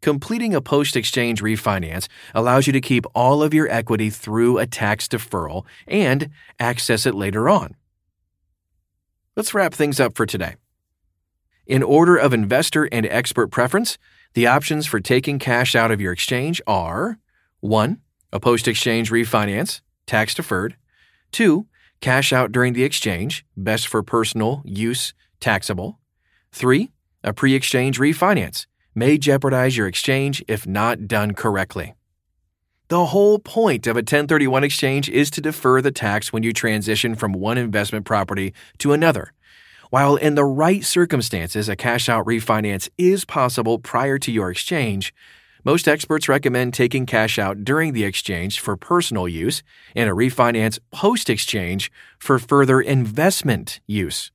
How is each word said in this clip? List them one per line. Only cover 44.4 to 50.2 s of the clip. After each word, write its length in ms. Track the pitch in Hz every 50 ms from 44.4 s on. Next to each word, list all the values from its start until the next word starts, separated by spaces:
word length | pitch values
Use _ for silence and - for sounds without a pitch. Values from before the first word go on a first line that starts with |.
| 98 90
exchange, 640 | 90 - - - 180 165 135 113 101 98 95 - _ _ _ - - _ _ _ _ _ _
most 220 | 127 143 170 165 -
experts 420 | 151 151 147 - 156 156 147 -
recommend 440 | 139 135 139 139 123 123 127 123 120
taking 320 | - 123 120 123 135 127
cash 320 | 123 - 113 110 110 - -
out 280 | 104 95 98 101 104
during 260 | 110 135 156 160 160
the 140 | 135 113 104
exchange 560 | 101 95 - - - 95 85 87 95 101 -
for 160 | - - 101 92
personal 500 | - - 175 180 170 - 120 107 92 90
use 360 | 85 80 82 110 156 - - _ _ _ _ - _
and 160 | 117 117 107
a 40 | 95
refinance 640 | 95